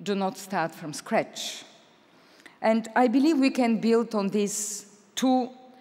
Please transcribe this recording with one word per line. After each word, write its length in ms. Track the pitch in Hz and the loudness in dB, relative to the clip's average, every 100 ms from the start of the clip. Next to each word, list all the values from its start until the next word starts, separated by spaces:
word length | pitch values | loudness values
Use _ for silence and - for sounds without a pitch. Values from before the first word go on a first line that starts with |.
do 140 | 175 196 | -4 -2
not 200 | 190 190 | -2 -4
start 380 | - 185 160 | -6 -2 -2
from 180 | - 165 | -4 -12
scratch. 720 | 147 - 214 - - - - - - _ _ _ _ _ - - - | -10 -2 -2 -2 -6 -10 -12 -16 -20 _ _ _ _ _ -20 -20 -4
And 260 | 220 226 220 - | 0 0 0 2
I 120 | 254 | 4
believe 300 | 262 294 294 | 4 4 4
we 140 | 269 | 2
can 280 | 269 233 220 | 2 2 2
build 360 | 226 226 226 214 | 2 2 2 -2
on 140 | 196 | 0
these 580 | 208 202 - - - - - _ | 0 0 -2 -8 -10 -14 -20 _
two 360 | - 262 254 247 - - - | -2 2 2 0 -8 -20 -20